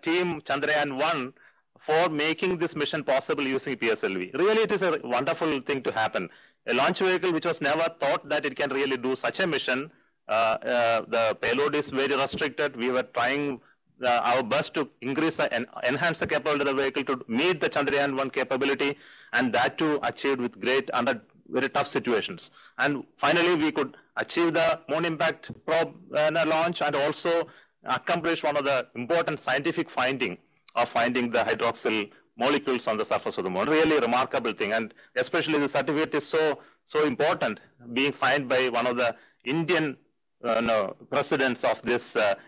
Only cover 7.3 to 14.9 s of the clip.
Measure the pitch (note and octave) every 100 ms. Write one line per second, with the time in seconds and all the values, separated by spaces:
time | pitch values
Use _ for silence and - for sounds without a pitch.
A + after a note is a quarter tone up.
7.3 | D#3+ F3 D#3 C#3+ D#3+ E3 - C#3 E3+ D3
8.3 | D3+ C#3+ B2+ C#3+ C3+ C#3 C3 B2+ C3 -
9.3 | - F#3 C#3+ - B2+ D#3 _ _ _ -
10.3 | A2 A2 - B2 B2 A#2 A2+ G2 A#2 A2+
11.3 | G2+ A#2 B2 D3 D3 C#3+ C3+ C#3 C#3 C3+
12.3 | - D#3 B2 D3 A#2+ B2 B2+ A#2+ A#2+ B2
13.3 | C#3+ C#3+ A#2+ _ _ _ - B2 A#2+ A#2+
14.3 | B2+ A2+ C#3+ D3+ E3 C3